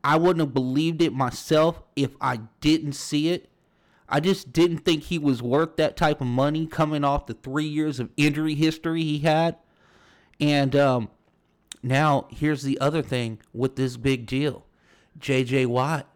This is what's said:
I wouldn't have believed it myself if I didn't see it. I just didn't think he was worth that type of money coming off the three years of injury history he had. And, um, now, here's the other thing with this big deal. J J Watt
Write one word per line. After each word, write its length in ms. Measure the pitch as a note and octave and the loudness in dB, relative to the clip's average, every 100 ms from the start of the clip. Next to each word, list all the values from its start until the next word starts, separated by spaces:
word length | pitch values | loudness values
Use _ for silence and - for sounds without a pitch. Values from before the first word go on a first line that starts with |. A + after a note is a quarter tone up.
I 120 | D3 D#3+ | 2 4
wouldn't 220 | F3 E3 | 4 4
have 120 | D3 | 0
believed 480 | C3 B2+ C3+ E3 D#3+ | 0 0 2 0 2
it 100 | E3 | 0
myself 680 | C3 B2+ - - D#3 D#3+ E3 - - | 2 -4 -4 0 4 4 0 -10 -4
if 160 | C#3 - | -4 -2
I 200 | C3 B2 A2+ _ | -4 -4 -10 _
didn't 320 | D3+ D#3+ D3+ | 2 2 0
see 360 | C#3 - D3 D#3 | -8 -4 -2 -2
it. 200 | F3 _ _ _ _ _ _ - | -4 _ _ _ _ _ _ -4
I 120 | D3 | -2
just 340 | E3+ F#3+ - | 0 -2 -2
didn't 320 | D#3+ F3 E3 - | 2 2 2 -2
think 180 | D#3 | -2
he 140 | - E3+ | -2 -2
was 240 | D3 A#2+ | 0 0
worth 340 | A#2+ C#3 D#3+ D#3+ | 0 0 0 0
that 200 | D#3 - | -2 2
type 240 | D#3 D3 | 0 0
of 60 | C3 | -2
money 400 | A#2+ C#3+ D#3 D#3+ | 0 0 0 -4
coming 360 | - D3+ D3+ | -2 0 0
off 220 | C#3+ C#3+ C#3+ | 0 0 -4
the 80 | |
three 340 | A2+ C3 C#3+ D3+ | -12 -6 -4 -2
years 320 | D3 D#3 B2+ | -2 -2 -4
of 120 | A#2 - | -6 0
injury 380 | D3 D3 D#3 | 0 2 -2
history 480 | D3 D#3+ D#3 E3+ E3 | 2 0 0 -4 -2
he 180 | D#3+ D3 | -2 0
had. 380 | D#3 D#3 E3 D#3+ _ _ _ _ _ _ _ _ | 2 2 2 -2 _ _ _ _ _ _ _ _
And, 360 | D3 C#3+ C#3 C#3 | 0 2 2 4
um, 340 | C#3 B2+ G#2+ _ _ _ _ _ _ - B2+ | 4 2 -2 _ _ _ _ _ _ -10 -2
now, 420 | C3+ D#3 C#3 - | 2 4 2 -2
here's 340 | - D3+ C#3+ | -4 -2 -2
the 160 | C3+ C3+ | -2 0
other 220 | C#3 D#3 | 0 -2
thing 380 | C3+ B2+ A2+ A2 _ | -2 -4 -4 -8 _
with 220 | A2+ C3 C3 | -4 -4 0
this 220 | C3 B2 | -4 0
big 280 | B2+ C3 A2+ | 0 -2 -2
deal. 400 | C3 D3 - _ _ _ _ _ - | -2 -2 -6 _ _ _ _ _ -14
J 240 | - C3 | -2 0
J 220 | B2+ C3+ B2+ | 2 0 2
Watt 420 | A#2+ C#3 D#3 - | 0 0 -4 -6